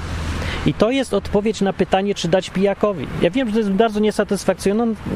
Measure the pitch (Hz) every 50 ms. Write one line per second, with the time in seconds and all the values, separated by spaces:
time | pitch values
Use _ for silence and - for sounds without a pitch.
0 | - - - - - - - - - - - - - 151 147 - 208 220 262 269
1 | 247 - - 196 - - - 202 202 226 208 - 196 196 - - 185 - - 190
2 | 196 202 196 - - 170 165 185 185 - - 185 196 196 196 - - 208 196 160
3 | 120 127 127 - 165 170 175 269 269 220 202 233 220 196 190 190 226 226 208 214
4 | 214 214 196 - 208 - 202 180 - - 185 - - 196 202 220 240 226 214 196
5 | - - -